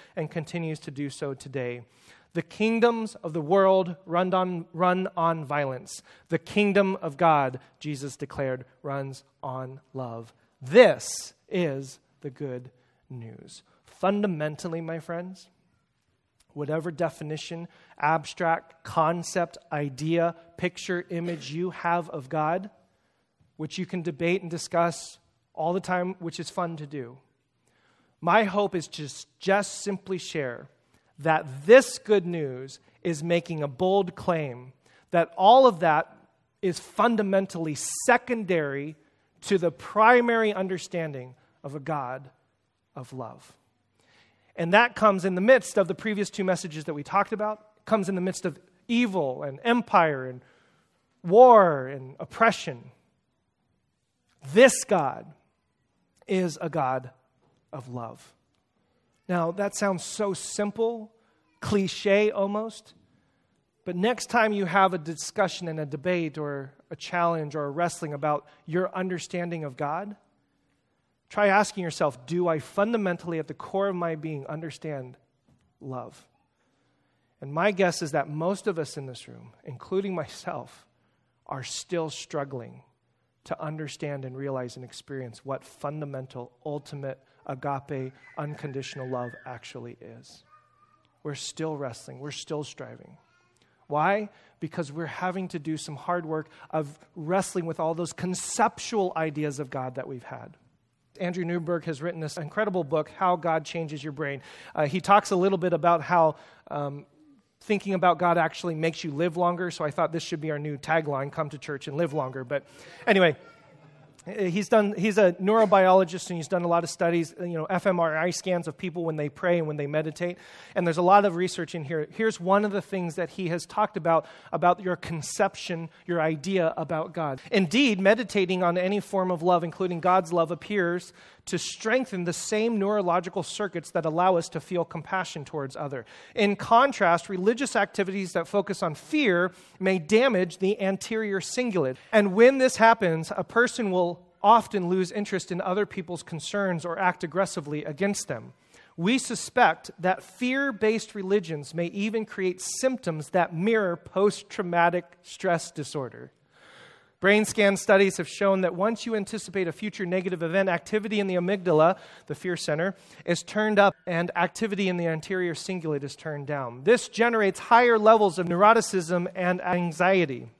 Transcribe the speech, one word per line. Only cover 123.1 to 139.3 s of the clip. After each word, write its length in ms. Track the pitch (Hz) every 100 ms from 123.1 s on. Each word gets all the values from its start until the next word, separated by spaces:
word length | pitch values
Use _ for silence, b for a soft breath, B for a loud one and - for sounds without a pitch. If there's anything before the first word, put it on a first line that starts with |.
| 151
that 140 | 165
he 180 | - 180
has 160 | 170
talked 320 | - - 214 185
about, 300 | 156 165 - B B
about 280 | 170 175 180
your 160 | 185 175
conception, 920 | - 165 - - 196 - - 170 165 b -
your 140 | 170
idea 540 | 156 156 156 190 165 165
about 360 | 160 160 175
God. 280 | 170 151 135 -
"Indeed, 500 | 202 175 226 277 196
meditating 640 | 196 220 233 208 180 185
on 140 | 175 180
any 240 | 185 202
form 300 | - 196 185
of 120 | 175
love, 220 | 175 175
including 360 | 165 - 185 170
God's 320 | 180 185 165
love, 180 | 175 165
appears 640 | 170 - 208 170 175 - - B B -
to 100 | 175
strengthen 680 | - - 220 254 254 185
the 80 | 175
same 440 | 165 - 214 233 220
neurological 640 | 196 214 175 175 175 196
circuits 480 | 156 - 208 170 -
that 120 | 175
allow 320 | 160 160 180 180
us 140 | 165
to 100 | 160
feel 240 | - 175
compassion 640 | 165 165 - 190 180 160 135
towards 300 | 151 135 -
other. 280 | 147 135 113 B B
In 220 | - 202 196
contrast, 760 | - 233 277 - 185 170 -
religious 440 | 190 190 240 269
activities 600 | 226 196 - 190 196 185
that 120 | 180 165
focus 360 | 202 196 185
on 120 | 175
fear 580 | 151 - 302 254